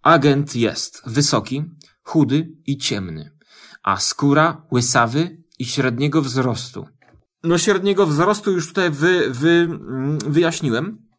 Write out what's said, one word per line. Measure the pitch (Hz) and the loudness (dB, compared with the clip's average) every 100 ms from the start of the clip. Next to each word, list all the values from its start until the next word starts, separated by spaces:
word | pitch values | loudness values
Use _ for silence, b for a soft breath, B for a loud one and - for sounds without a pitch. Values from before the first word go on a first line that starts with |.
Agent | 147 165 143 139 143 | 4 4 4 2 -2
jest | 120 113 - - - | -2 -2 -2 -10 -12
wysoki, | - 117 143 123 101 135 156 - b b | -4 0 0 0 -2 -8 -8 -14 b b
chudy | - 160 127 143 165 - | -2 0 2 0 -2 -10
i | - 139 | -8 -6
ciemny, | - 107 92 78 76 _ B B B B | -4 -6 -8 -12 -16 _ B B B B
a | 98 90 | -4 -2
skóra | - - 143 143 160 165 _ | -2 0 2 4 2 -2 _
łysawy | 123 120 - 117 135 175 - _ _ | -2 2 2 2 0 -4 -8 _ _
i | |
średniego | 120 - 131 117 147 156 | -6 -2 -2 0 0 0
wzrostu. | 135 131 127 110 - - 98 _ _ _ _ _ | 0 -2 -2 -4 -8 -14 -16 _ _ _ _ _
No | 165 170 | 0 0
średniego | 208 190 196 196 180 | 2 2 2 2 2
wzrostu | 147 185 208 208 | 4 2 2 0
już | 180 156 | -2 -2
tutaj | - 175 | -2 -2
wy-, | 143 165 180 117 | 2 2 2 0
wy-, | 123 160 170 170 | 0 4 4 2
mm, | 160 85 131 135 151 | -4 -8 -6 -4 -2
wyjaśniłem. | 120 147 165 165 147 113 180 220 _ | 0 2 2 0 -2 -2 -4 -10 _